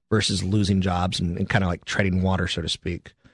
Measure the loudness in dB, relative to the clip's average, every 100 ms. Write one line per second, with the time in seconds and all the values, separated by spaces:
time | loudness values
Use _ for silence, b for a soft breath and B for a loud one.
0 | -2 0 2 -2 0 2 4 2 2 0
1 | -2 -2 -4 -2 0 0 0 -2 -4 -2
2 | 0 2 2 2 0 -4 -6 -6 -6 -8
3 | -12 _ b